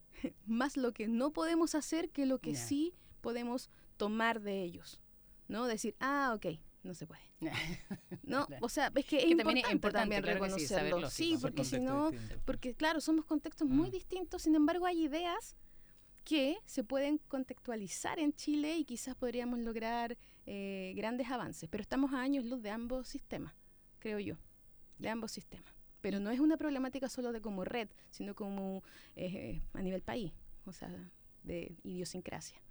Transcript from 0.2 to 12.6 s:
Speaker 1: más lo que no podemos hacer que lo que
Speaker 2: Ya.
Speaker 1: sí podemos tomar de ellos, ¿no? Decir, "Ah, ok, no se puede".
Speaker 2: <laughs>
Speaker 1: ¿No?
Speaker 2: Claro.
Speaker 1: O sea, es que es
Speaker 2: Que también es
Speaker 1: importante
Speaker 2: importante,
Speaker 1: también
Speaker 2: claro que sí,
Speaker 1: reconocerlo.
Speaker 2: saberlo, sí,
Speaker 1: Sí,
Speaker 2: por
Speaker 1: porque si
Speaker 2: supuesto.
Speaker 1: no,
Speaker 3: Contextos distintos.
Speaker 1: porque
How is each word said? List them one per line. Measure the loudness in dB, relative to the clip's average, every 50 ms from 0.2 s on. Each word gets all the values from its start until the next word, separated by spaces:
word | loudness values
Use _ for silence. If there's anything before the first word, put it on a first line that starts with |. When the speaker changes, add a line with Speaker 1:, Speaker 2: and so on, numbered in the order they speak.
| -6 -6 -6 -6 -4
Speaker 1:
más | 0 0 2 2 2 2
lo | 2 0 0 0
que | 0 0
no | 0 2 2 2 2 2
podemos | 2 2 4 4 6 4 4 4
hacer | 2 0 0 0 0 0 0
que | 0 2 2
lo | 2 2 2
que | 0 -2 -4
Speaker 2:
Ya. | -2 -2
Speaker 1:
sí | 0 0 2 0 0 -2 -6 -16 -20 -16 -8
podemos | -6 -4 -4 -2 -2 -2 -2 -4 -4 -8 -18 -20 -20 -14 -6 -2
tomar | 0 0 2 4 4 4 2 2
de | -2 -2 -2 -2 -2
ellos, | -4 -6 -8 -14 -16 -18 -18 -20 _ -20 -20 -20 -20 -20 -18 -10
¿no? | -6 -4 -2 0
Decir, | 0 0 0 -2 -4 -4 -2
"Ah, | 0 0 2 4 4 2 2
ok, | 0 0 -2 -4 -4 -8 -16 -20 -14 -10
no | -10 -10
se | -10 -10
puede". | -12 -14 -16 -20 -20 _ -6
Speaker 2:
<laughs> | -6 -4 -2 -2 -2 -2 -4 -6 -6 -8 -10 -10 -10 -10 -12 -10 -6
Speaker 1:
¿No? | -2 0 0 0
Speaker 2:
Claro. | -2 -4 -4 -4
Speaker 1:
O | -2
sea, | 0 2 0 2 2
es | 2 2
que | 2 4 6
es | 8
Speaker 2:
Que | 8 8
también | 6 6 4 4 4
es | 4 4 4
Speaker 1:
importante |
Speaker 2:
importante, | 4 4 2 2 2 2 2 2
Speaker 1:
también | 2 2
Speaker 2:
claro | 2 2 2
que | 2 0
sí, | 0 0 0
Speaker 1:
reconocerlo. | 2 2 2 2 4
Speaker 2:
saberlo, | 2 2 0 0
sí, | -2 0 2
Speaker 1:
Sí, | 2 2
Speaker 2:
por | 2
Speaker 1:
porque | 2 0 0 0 0
si | 0
Speaker 2:
supuesto. | 0 0 2 2 2
Speaker 1:
no, | 2 2
Speaker 3:
Contextos | 2 0 0 -4 -4
distintos. | -2 -2 0
Speaker 1:
porque | 0 0 -2